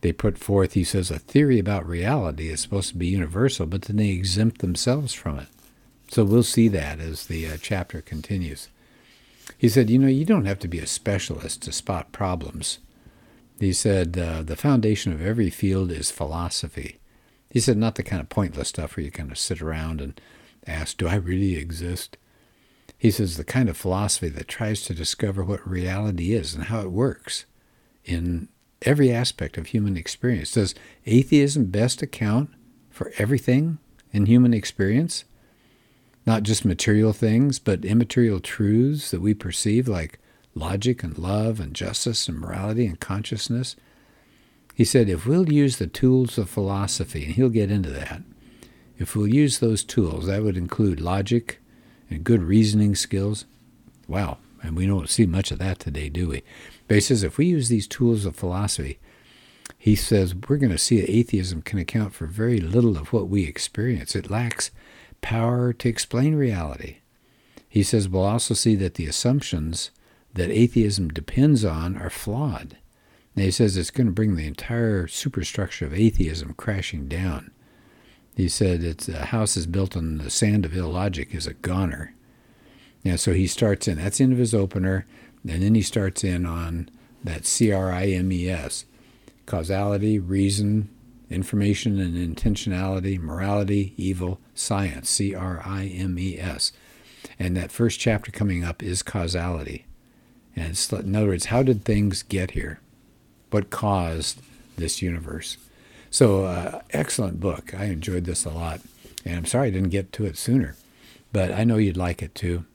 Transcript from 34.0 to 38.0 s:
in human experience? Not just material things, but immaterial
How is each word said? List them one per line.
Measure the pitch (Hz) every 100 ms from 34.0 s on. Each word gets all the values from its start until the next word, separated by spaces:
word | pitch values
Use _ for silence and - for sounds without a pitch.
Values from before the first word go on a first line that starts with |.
| _
in | 104 101
human | 120 123
experience? | 113 98 - 98 113 170 - - _ _ _ _ _ _ _ _ _ -
Not | 113
just | 104 107 104
material | 87 - 107 110
things, | 104 110 113 139 131
but | - 92 95
immaterial | 110